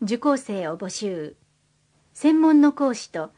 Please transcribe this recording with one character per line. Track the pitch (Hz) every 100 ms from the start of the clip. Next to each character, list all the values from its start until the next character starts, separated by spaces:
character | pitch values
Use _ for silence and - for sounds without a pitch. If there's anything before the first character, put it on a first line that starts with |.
受 | 202 233
講 | 294 277
生 | 269 196 165
を | 165
募 | 185
集。 | - 208 175 151 - _ _ _ _ _ _ _
専 | - 302 320
門 | 320 302
の | 285
講 | 285 277
師 | 226 -
と、 | 170 156